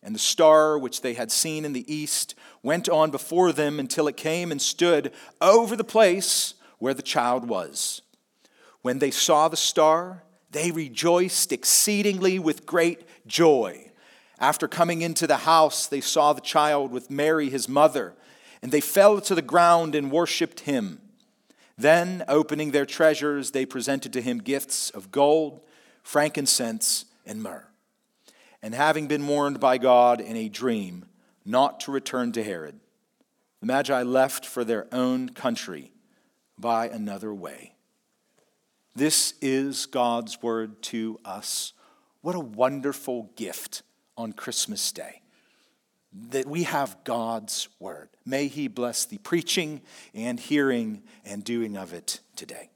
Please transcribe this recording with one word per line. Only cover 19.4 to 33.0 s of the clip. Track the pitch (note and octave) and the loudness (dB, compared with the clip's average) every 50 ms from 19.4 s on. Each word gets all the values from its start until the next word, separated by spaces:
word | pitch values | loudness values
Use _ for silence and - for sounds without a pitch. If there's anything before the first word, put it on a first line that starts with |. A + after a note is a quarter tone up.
ground | D3 A#2+ B2+ F3 F3 F3 E3+ E3+ E3 D#3 D3 | -2 2 4 6 6 8 6 6 4 0 -2
and | D3+ C#3+ C#3 C#3 | -4 -4 0 0
worshipped | D#3+ E3+ D#3+ - - E3+ D3+ - - | 0 0 0 -2 -4 -4 -4 -6 -10
him. | - C#3+ C#3+ B2+ G#2+ F#2+ D#2+ - _ - _ _ _ _ _ _ _ _ _ _ _ _ _ - | -6 -2 -2 -2 -2 -4 -10 -14 _ -20 _ _ _ _ _ _ _ _ _ _ _ _ _ 0
Then, | A#2 D3 D#3+ E3+ E3+ F3+ F#3 F3+ D#3 | 4 6 6 6 4 0 -6 -8 -4
opening | - C#3 D3+ D#3 D3+ D3 D3 D#3 D3+ | 2 2 2 2 2 -2 -4 -4 0
their | C3+ C#3+ C#3 | 0 0 0
treasures, | C#3 - - E3 D#3+ D#3 D3+ D3 D3 C#3+ C#3+ C3+ A2+ | 0 0 2 4 4 4 2 -2 -4 -2 -4 -6 -6
they | - C3+ C3 | -4 -4 -4
presented | C3 - C3 A#2 C#3 C#3 C3+ C3+ B2+ A#2 | -4 -6 -8 -4 -4 -4 -4 -4 -6 -6
to | B2+ A#2 | -6 -4
him | B2+ B2 A#2 | -4 -6 -4
gifts | G2+ A#2+ C#3 C#3 - - - - - - | -4 -4 -4 -4 -4 -6 -6 -6 -6 -6
of | - G#2 F#2+ F#2+ | -10 -12 -16 -6
gold, | F#2 C#3 C#3+ D3 D3+ D#3+ D#3 D3 D3 - _ _ _ _ _ _ _ _ _ | 2 2 4 6 6 4 2 -2 -8 -16 _ _ _ _ _ _ _ _ _
frankincense, | - - D3 D3 D3+ D3 D#3 C#3 C3 - - B2+ A2+ A2+ A2 - - - - - _ _ _ _ | -2 0 0 0 0 -2 -2 -2 0 0 0 -2 -4 -6 -4 -4 -2 -4 -4 -6 _ _ _ _
and | - G#2+ A2 A2 | -12 -12 -10 -10
myrrh. | G2 - - - _ _ _ _ _ _ _ _ _ _ _ _ - _ _ _ _ _ _ - | -10 -12 -14 -18 _ _ _ _ _ _ _ _ _ _ _ _ -20 _ _ _ _ _ _ -14
And | A2 A2+ | -10 -2
having | B2+ C#3+ D#3 D#3 D#3 D3+ C#3 | 0 2 2 2 0 0 -2
been | D3 D3 C#3+ | -2 -2 0
warned | C#3+ D3 D3 C#3+ C#3+ C#3 A#2+ | 0 0 0 0 0 -2 2
by | B2 C3+ B2+ | 2 2 2
God | C3 A#2 B2+ B2 B2 B2 B2 A#2+ A2+ G#2 | 4 6 6 8 8 8 6 4 2 -2
in | - A2+ | -8 -6
a | A2+ A2 A2 | -6 -6 -8
dream | G2+ - A#2+ B2+ A#2 G#2+ G2+ F#2 F2+ F2+ F2+ _ _ _ _ _ _ _ _ | -8 -4 -2 -2 -2 -2 -4 -8 -12 -14 -18 _ _ _ _ _ _ _ _
not | G2 A2+ B2+ C#3 C#3 - - | -2 2 2 2 2 0 -8
to | - - C#3 | -10 -6 -6
return | C3+ C3+ - - B2+ B2 A#2+ G#2+ | -6 -6 -4 -4 -4 -4 -2 -4
to | A2+ A2 | -4 -6
Herod, | G#2+ F#2+ E2+ D#2 D2 C#2 - _ _ _ _ | -6 -6 -8 -10 -14 -16 -20 _ _ _ _